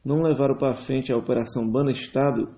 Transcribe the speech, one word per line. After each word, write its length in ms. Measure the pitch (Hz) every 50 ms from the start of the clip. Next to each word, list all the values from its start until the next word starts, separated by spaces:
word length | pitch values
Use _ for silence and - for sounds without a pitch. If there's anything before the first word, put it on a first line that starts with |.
| -
não 180 | 131 147 156
levaram 360 | 165 160 147 135 139 135 131
para 180 | - 143 131 131
frente 380 | - - - 135 131 131 - 123
a 40 |
Operação 520 | 117 - - 123 117 113 - - 123 113 110
Bana 220 | 110 135 143 135
Estado, 640 | 123 - - - - 131 139 143 123 113 - - -